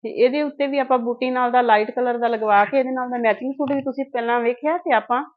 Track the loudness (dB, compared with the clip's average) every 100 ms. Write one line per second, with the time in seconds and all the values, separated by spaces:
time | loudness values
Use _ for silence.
0 | -8 2 2 2 -4 -2 -2 0 0 0
1 | 0 -4 -2 0 2 2 4 2 2 -2
2 | -2 0 -2 -2 2 2 4 0 0 -4
3 | -4 -2 0 0 -4 -4 -2 -2 -4 -6
4 | -6 -4 -2 0 0 -2 -2 -2 0 0
5 | 2 -4 -4